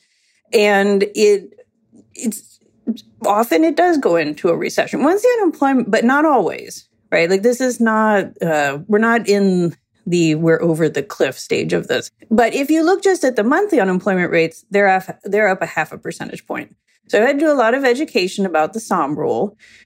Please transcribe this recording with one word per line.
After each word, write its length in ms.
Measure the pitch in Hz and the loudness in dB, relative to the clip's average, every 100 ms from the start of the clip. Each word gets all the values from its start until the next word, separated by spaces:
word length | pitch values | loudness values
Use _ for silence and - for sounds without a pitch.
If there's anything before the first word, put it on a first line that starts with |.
| _ _ _ _ _ | _ _ _ _ _
And 520 | 226 208 196 202 196 196 208 | 2 4 4 2 2 0 2
it, 380 | 208 196 - - - _ _ - _ - | 2 2 -2 -20 -20 _ _ -20 _ -8
it's, 440 | 226 - - _ _ _ - 220 - - | -6 -6 -12 _ _ _ -10 -10 -12 -6
often 400 | 214 208 233 330 | 0 0 2 2
it 140 | 320 294 | 2 2
does 200 | 359 302 | 2 2
go 160 | 226 170 | 2 0
into 340 | 147 151 180 | -2 -2 -2
a 80 | 165 | -2
recession. 460 | - - - - | -2 -4 -4 0
Once 180 | 285 403 | 0 2
the 80 | 494 466 | 2 2
unemployment, 520 | 359 - 269 262 208 | 0 0 0 0 0
but 120 | 220 | 0
not 220 | 233 285 311 | 2 2 2
always, 640 | 254 165 135 - - - _ - | 2 0 -6 -14 -18 -20 _ -4
right? 180 | 170 170 | 0 2
Like, 140 | 196 | 2
this 180 | 233 240 | 0 0
is 180 | 254 233 | -2 0
not, 600 | 226 220 214 202 165 - | 0 2 2 0 -2 -4
uh, 380 | 170 151 139 143 196 | -2 0 -2 -4 -2
we're 100 | 208 | 0
not 320 | 226 233 190 | 2 0 2
in 460 | 202 196 180 170 - _ _ 180 | 2 2 2 0 -4 _ _ -2
the 260 | 175 165 156 | 0 2 2
"we're 260 | 165 160 | 2 2
over 280 | 170 156 151 | 2 0 0
the 140 | 147 | -2
cliff" 340 | - - 143 - | -6 -2 -4 -4
stage 340 | - 156 160 | -4 -4 -2
of 160 | 175 - | -4 -2
this. 220 | 131 - _ - | -6 -6 _ -2
But 240 | 226 226 269 | 2 2 0
if 160 | 277 | 0
you 120 | 320 | 2
look 200 | 320 392 | 2 2
just 200 | 392 359 | 0 0
at 120 | 262 247 | 0 0
the 80 | |
monthly 360 | 220 320 415 269 | 0 0 2 0
unemployment 520 | 190 185 202 185 175 | 0 0 0 -2 0
rates, 340 | 165 165 - - | 0 0 -4 -4
they're 160 | 202 202 | 2 2
up, 160 | 190 180 - | 2 -2 -14
they're 240 | 208 208 208 | -4 0 0
up 140 | 185 | 0
a 60 | 165 | -4
half 240 | 165 156 | -6 -6
a 80 | - | -8
percentage 480 | 160 - - - - | -14 -12 -12 -14 -12
point. 280 | - - _ _ _ - | -12 -12 _ _ _ -6
So 120 | 208 | -2
I 60 | 247 | 0
had 100 | 285 | 0
to 60 | 311 | 0
do 60 | |
a 20 | |
lot 220 | 285 226 269 | 2 2 2
of 80 | 262 | 0
education 580 | 247 311 214 185 - 196 | 0 -2 -4 -4 -4 -2
about 260 | 160 160 | 0 -2
the 60 | 220 | -4
som 360 | - 185 143 151 | -4 -2 -2 -4
rule, 400 | 135 117 202 - _ - | -4 -2 -4 -8 _ -20